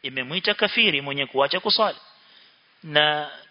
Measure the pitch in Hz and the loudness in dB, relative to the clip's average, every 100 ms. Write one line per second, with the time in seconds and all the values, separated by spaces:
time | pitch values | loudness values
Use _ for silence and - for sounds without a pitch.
0 | 135 131 127 175 208 208 208 - 220 147 | -8 -8 -4 -2 -2 0 0 4 2 2
1 | 139 139 135 131 139 180 214 196 208 - | -2 -6 -2 0 2 0 -2 0 0 -2
2 | - _ _ - - _ _ _ 160 147 | -18 _ _ -20 -20 _ _ _ -2 2
3 | 151 151 147 - - | 2 0 -6 -12 -20